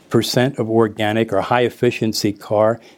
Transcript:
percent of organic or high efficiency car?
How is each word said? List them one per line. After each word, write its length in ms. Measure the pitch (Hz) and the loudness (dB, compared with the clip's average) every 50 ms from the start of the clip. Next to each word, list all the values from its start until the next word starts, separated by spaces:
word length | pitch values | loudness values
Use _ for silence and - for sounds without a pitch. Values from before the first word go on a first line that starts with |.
| _ - | _ -2
percent 500 | - 117 110 - - 127 123 139 143 - | 0 0 0 0 0 0 0 0 -2 -4
of 100 | 117 107 | -4 0
organic 600 | 110 113 113 107 101 107 107 104 107 113 113 113 | 2 2 2 2 0 -2 -2 -2 0 0 0 0
or 80 | 98 95 | 0 -2
high 220 | 101 - 123 123 | -2 0 0 0
efficiency 720 | 123 110 - - - 120 117 - 117 110 104 - - 107 101 | 0 0 0 0 0 -2 0 0 -2 -4 -2 -2 -2 -4 -4
car? 480 | 101 - - 107 104 107 110 117 120 - - - | -6 -6 -2 0 2 2 2 0 -2 -6 -14 -20